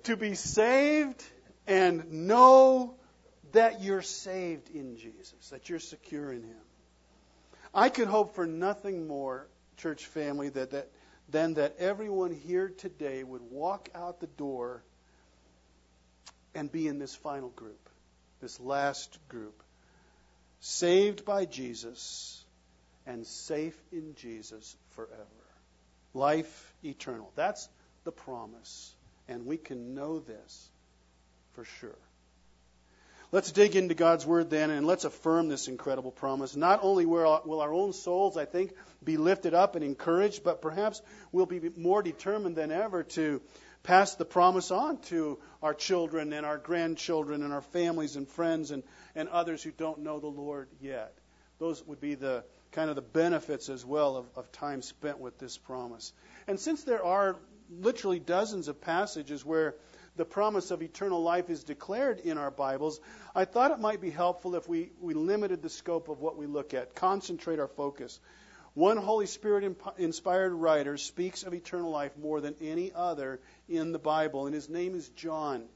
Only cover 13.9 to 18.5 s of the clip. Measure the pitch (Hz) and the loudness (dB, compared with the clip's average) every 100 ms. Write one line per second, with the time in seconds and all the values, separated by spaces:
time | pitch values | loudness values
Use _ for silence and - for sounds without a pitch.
13.9 | 170 175 175 165 - 143 131 120 123 _ | -12 -12 -10 -14 -8 -8 -6 -6 -10 _
14.9 | _ _ _ _ _ _ _ _ _ _ | _ _ _ _ _ _ _ _ _ _
15.9 | _ _ _ - _ _ 156 147 165 156 | _ _ _ -20 _ _ -10 -8 -4 -4
16.9 | 143 139 - 151 139 127 117 113 104 _ | -4 -10 -10 -10 -10 -10 -14 -20 -20 _
17.9 | _ _ _ _ _ 127 | _ _ _ _ _ -18